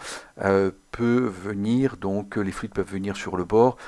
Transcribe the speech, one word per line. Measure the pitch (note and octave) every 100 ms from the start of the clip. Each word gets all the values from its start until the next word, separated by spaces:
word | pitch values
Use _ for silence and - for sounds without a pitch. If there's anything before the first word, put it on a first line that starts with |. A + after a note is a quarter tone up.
| - - - -
euh, | G2 G2 F#2+ F#2+ _
peut | - A#2 B2 B2 F2+
venir, | G2 G2+ G#2+ B2 C3+ F#2
donc, | A#2+ G2+ G2+ G#2+
euh, |
les | G2
fluides | - A2
peuvent | - F2+
venir | G2 G2+ F#2+
sur | F#2+ F#2
le |
bord | F2 G#2+ B2 -